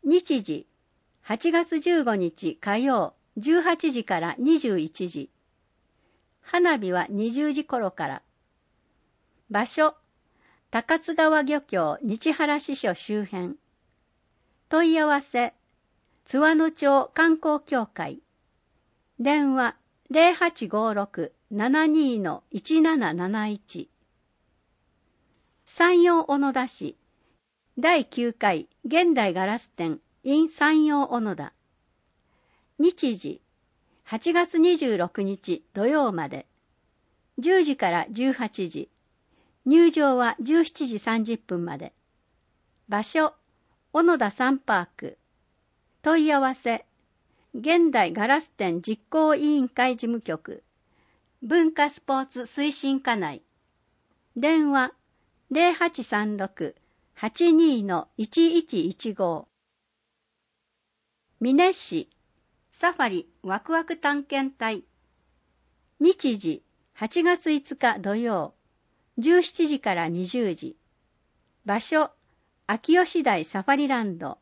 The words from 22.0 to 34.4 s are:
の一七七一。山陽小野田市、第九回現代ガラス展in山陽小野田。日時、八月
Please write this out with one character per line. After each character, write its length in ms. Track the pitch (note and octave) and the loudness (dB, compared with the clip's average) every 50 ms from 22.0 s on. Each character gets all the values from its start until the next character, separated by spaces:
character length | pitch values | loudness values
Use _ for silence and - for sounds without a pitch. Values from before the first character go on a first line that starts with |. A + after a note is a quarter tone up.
| D4+ C4+ A#3+ A3 | 2 2 0 -2
の 240 | G3 F3 D3 - _ _ | -4 -4 -6 -8 _ _
一 320 | - G3 - - D#4 D#4+ | -12 -12 -4 0 2 4
七 320 | D#4 D#4+ D#4+ D4 A#3 E3+ D#3 | 4 4 4 2 0 -2 -2
七 340 | F3 F3+ F#3 G3+ A3 G#3+ G#3+ | -2 -4 -4 -2 -4 -4 -4
一。 400 | G#3+ G3+ _ _ - F3 D#3+ _ _ _ _ _ _ _ _ _ _ _ _ _ _ _ _ _ _ _ _ _ _ _ _ _ _ _ _ _ _ _ _ _ _ _ _ | -6 -8 _ _ -16 -16 -16 _ _ _ _ _ _ _ _ _ _ _ _ _ _ _ _ _ _ _ _ _ _ _ _ _ _ _ _ _ _ _ _ _ _ _ _
山 360 | _ - - E4+ F4 F4+ F4 | _ 0 2 4 6 6 6
陽 240 | E4+ F4 F4 E4 D#4+ | 6 6 6 4 2
小 120 | - C#4 C#4 | 2 0 0
野 140 | C#4 C#4 | 0 0
田 160 | B3+ C4 B3+ B3 | 0 -2 -4 -4
市、 300 | - - F#3+ C#3+ - _ _ _ _ _ _ _ _ _ _ _ _ _ _ _ _ - | -8 -10 -12 -12 -12 _ _ _ _ _ _ _ _ _ _ _ _ _ _ _ _ -2
第 280 | A#3+ D#4+ F4+ D#4+ A#3+ | 2 2 2 2 0
九 280 | _ - - A#3+ A#3+ A#3 | _ -6 -4 -4 -4 -4
回 340 | _ - G3+ F#3 D#3 - _ _ _ _ | _ 0 0 0 0 -4 _ _ _ _
現 300 | - C#4 E4 F4+ F4 D#4+ | -2 0 2 2 4 2
代 200 | B3 A3 G3 E3+ | 2 0 0 0
ガ 120 | F3+ F#3+ | -2 -2
ラ 140 | G3 G#3+ A#3+ | -2 -4 -6
ス 100 | - _ | -8 _
展 300 | _ - E3+ E3 D#3 - _ _ _ _ _ | _ -8 -6 -6 -6 -8 _ _ _ _ _
in 260 | B3+ C#4 D4+ D#4+ D#4+ | 0 2 2 2 2
山 340 | D#4+ - D4 D4+ D#4 D#4 D4+ | 0 0 2 2 4 4 4
陽 240 | D4+ D4 C#4+ C#4 - | 4 2 0 -2 -2
小 120 | - A#3+ | -2 -4
野 160 | A3 G#3+ F#3 | -4 -4 -6
田。 180 | D#3 C#3+ - _ _ _ _ _ _ _ _ _ _ _ _ _ _ _ _ _ _ _ _ _ _ _ _ _ _ | -6 -10 -14 _ _ _ _ _ _ _ _ _ _ _ _ _ _ _ _ _ _ _ _ _ _ _ _ _ _
日 380 | D4 F4 F4 - - C4+ A3+ F3+ | 0 0 0 0 -4 -4 -4 -4
時、 240 | - C#3+ - - _ _ _ _ _ _ _ _ _ _ _ _ _ | -8 -12 -14 -14 _ _ _ _ _ _ _ _ _ _ _ _ _
八 300 | - - A3 - E4 E4 | -12 -12 -6 -4 0 2
月 240 | F4 | 2